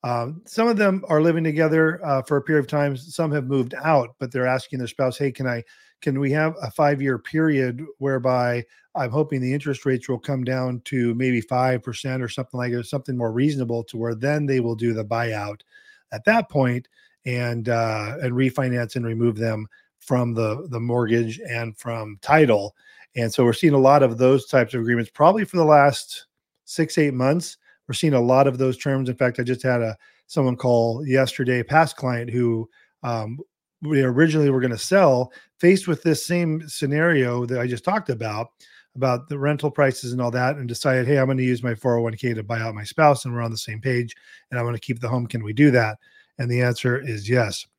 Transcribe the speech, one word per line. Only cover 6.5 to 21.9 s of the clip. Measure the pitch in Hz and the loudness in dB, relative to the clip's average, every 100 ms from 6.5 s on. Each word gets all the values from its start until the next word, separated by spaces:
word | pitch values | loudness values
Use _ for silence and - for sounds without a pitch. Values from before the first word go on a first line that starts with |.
| 160 | -2
a | 120 | -10
five-year | - 147 143 139 123 | 0 2 2 0 -2
period | - 156 160 143 127 120 160 - | -4 0 2 2 0 -4 -12 -8
whereby | 135 135 127 127 123 120 117 _ _ - | -4 -2 0 0 0 -2 -6 _ _ -6
I'm | 127 | -4
hoping | 127 147 135 | -2 -2 -2
the | 127 | -2
interest | 139 143 135 143 | -4 -4 -4 -2
rates | 131 - | -2 -2
will | 123 | -6
come | - 135 | -4 -4
down | 123 131 127 123 - | -4 -4 -4 -6 -6
to | 127 120 | -2 -2
maybe | 113 127 120 | 0 0 -2
five | 107 127 127 127 | -2 0 0 0
percent | 127 117 135 131 | -4 -10 -6 -6
or | 120 | -6
something | - 131 127 | -8 -8 -6
like | 123 | -4
that, | 120 120 | -4 -6
something | 143 - 123 | -8 -6 -4
more | 117 | -2
reasonable, | 113 143 139 120 117 | 0 0 0 -4 -4
to | 113 117 | -6 -8
where | 117 | -6
then | 110 135 151 143 | -4 -2 -2 0
they | 131 | 0
will | 117 113 | 0 -2
do | 117 | -2
the | 113 | -2
buyout | 107 117 117 107 104 104 _ _ _ _ _ | -4 -4 -2 -4 -8 -12 _ _ _ _ _
at | 110 | -4
that | - 226 - | 2 2 0
point | 147 127 123 - _ _ _ - | 0 0 0 -6 _ _ _ -6
and, | 123 120 117 113 | -4 -4 -4 -2
uh, | 117 113 107 104 110 | 0 0 -2 -6 -6
and | 131 | -4
refinance | 123 131 131 131 123 117 127 | 0 0 0 -2 -2 -4 -4
and | 117 | -4
remove | 113 120 104 | 0 0 0
them | 113 110 107 _ _ _ | -2 -4 -8 _ _ _
from | - 127 120 | -2 0 0
the, | 113 110 113 175 | 0 -2 -2 -6
the | 120 | -6
mortgage | 117 120 117 117 113 110 - | -2 -2 2 2 0 -6 -8
and | 117 117 104 | -8 -8 -10
from | 123 | -10